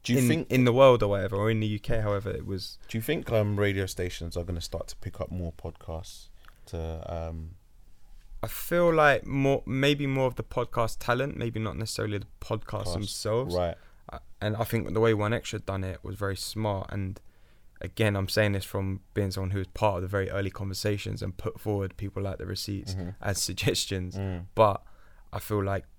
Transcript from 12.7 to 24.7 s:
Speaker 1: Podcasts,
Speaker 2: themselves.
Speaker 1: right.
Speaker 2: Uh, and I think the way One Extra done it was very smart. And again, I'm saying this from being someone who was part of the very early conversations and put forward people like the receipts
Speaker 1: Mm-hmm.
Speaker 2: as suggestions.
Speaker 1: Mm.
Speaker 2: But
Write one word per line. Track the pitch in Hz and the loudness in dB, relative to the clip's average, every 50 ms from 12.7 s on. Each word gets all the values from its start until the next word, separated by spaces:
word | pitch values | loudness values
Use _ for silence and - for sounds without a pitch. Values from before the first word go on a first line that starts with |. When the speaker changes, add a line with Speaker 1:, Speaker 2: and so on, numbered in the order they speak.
| - 101 95 | -6 -4 -2
Speaker 1:
Podcasts, | 87 87 | -2 -2
Speaker 2:
themselves. | 90 104 92 - - - 110 110 120 131 87 87 | -2 -2 -4 -6 -4 -2 0 0 0 0 0 2
Speaker 1:
right. | 90 90 85 82 - - - - - - - | 2 2 0 -2 -6 -12 -20 -20 -20 -18 -16
Speaker 2:
Uh, | - - - - - - | -16 -16 -14 -16 -10 -4
and | - 107 107 | -4 -2 0
I | 110 110 | -2 -2
think | - 117 113 85 - 85 | 0 0 -2 -2 0 2
the | 110 | 4
way | 113 113 110 | 6 6 4
One | 101 104 104 117 | 4 2 0 0
Extra | - - - - - | -2 -4 -6 -8 -6
done | - - 98 98 95 | -6 -4 -4 -4 -4
it | 95 92 - - | -6 -6 -8 -10
was | 104 107 | -12 -6
very | 104 104 98 95 | -4 -4 -4 -2
smart. | - - - - 104 110 107 101 95 - - | -4 -6 -8 -4 -2 -2 -2 -2 -2 -4 -6
And | - 101 98 95 98 - - - - - - - - - - - - - | -4 -4 -4 -4 -6 -8 -14 -20 -20 -20 -20 -20 -20 -20 -20 -20 -14 -12
again, | - 90 - - 110 107 101 | -12 -8 0 2 2 2 2
I'm | 98 98 95 | 2 -2 0
saying | - 113 107 104 101 | 2 4 4 4 2
this | 98 95 | 0 -4
from | - - 101 98 95 95 98 - - - | -4 -4 -4 -2 -2 -4 -6 -8 -4 -2
being | 110 101 92 | 0 0 0
someone | 92 98 95 92 | -2 -2 -2 -2
who | 98 98 | -2 -2
was | 92 | -4
part | - - - 110 107 95 | -6 -2 2 2 2 2
of | 90 92 | 2 -4
the | |
very | 92 101 98 95 - | 0 0 0 0 0
early | - 98 98 95 | -2 -2 -2 -2
conversations | - - 98 98 95 - - 104 104 98 - 101 101 101 | -4 -4 -6 -6 -6 -2 0 0 -2 0 -2 -6 -6 -4
and | 104 104 92 | -4 -6 -6
put | - - 90 - - | -4 -6 -6 -8 -6
forward | - 107 104 101 98 95 - | -4 -2 -2 0 -2 -4 -4
people | - 101 98 - 101 98 | -6 -8 -6 -6 -4 -4
like | 98 92 | -4 -6
the | - - | -6 -8
receipts | 92 95 - - - 101 95 - 98 95 | -8 -6 -6 -6 -6 -6 -6 -6 -6 -6
Speaker 1:
Mm-hmm. | 95 87 90 98 - | -6 -6 -8 -8 -6
Speaker 2:
as | - 101 98 - | -4 -2 -2 0
suggestions. | - - 92 - - 147 - - - - 98 92 90 90 90 | -2 -4 -2 0 0 0 0 0 -2 -2 -4 -4 -4 -6 -6
Speaker 1:
Mm. | 98 98 98 92 87 87 - - | -4 -4 -4 -4 -6 -8 -6 4
Speaker 2:
But | - 110 104 | 6 6 6